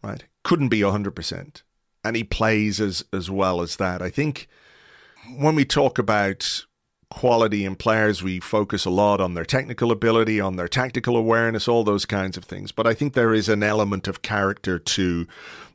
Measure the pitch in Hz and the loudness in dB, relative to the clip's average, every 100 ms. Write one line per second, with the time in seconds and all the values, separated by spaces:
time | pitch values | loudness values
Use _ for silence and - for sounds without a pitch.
0 | 104 104 - _ - 165 131 107 101 104 | -12 -12 -16 _ -2 0 2 2 2 2
1 | 101 87 - 90 95 - _ _ _ _ | -2 -6 -8 -10 -12 -20 _ _ _ _
2 | 110 117 107 - 110 107 107 101 104 90 | -4 -4 -2 0 2 2 2 0 -2 -2
3 | - 95 90 95 95 90 85 - 95 90 | -6 -6 -4 0 0 0 -4 -4 -4 -4
4 | 92 135 151 139 - _ _ _ - - | -4 -2 -2 -4 -12 _ _ _ -20 -20
5 | - _ 117 127 147 156 139 143 139 - | -20 _ -18 -2 2 2 2 2 2 2
6 | 104 107 98 98 - - - _ _ _ | 2 2 2 -2 -6 -6 -10 _ _ _
7 | _ - 123 117 110 101 98 95 113 110 | _ -2 2 4 4 2 -2 -2 0 2
8 | 107 90 95 90 - 107 101 101 92 90 | 2 0 -4 -6 -2 -2 0 -2 0 2
9 | 104 101 92 85 82 131 - 113 117 107 | 4 2 0 -4 -2 -2 -2 -2 0 2
10 | 113 113 110 107 98 92 87 127 127 120 | 2 4 2 0 0 -4 -4 -2 -2 -4
11 | 123 117 113 117 117 110 120 117 104 101 | 0 2 4 2 2 0 2 2 2 0
12 | - 101 95 92 - 95 98 - 113 117 | 0 -4 -4 -8 -12 -12 -8 -2 0 0
13 | 147 131 117 110 101 104 104 107 101 98 | 0 2 2 2 2 0 2 2 0 -2
14 | 98 - - 104 98 101 - 85 - - | -4 -8 -4 0 0 -2 -4 -4 -2 0
15 | 90 85 82 - - - - | 0 -2 -6 -12 -20 -20 -20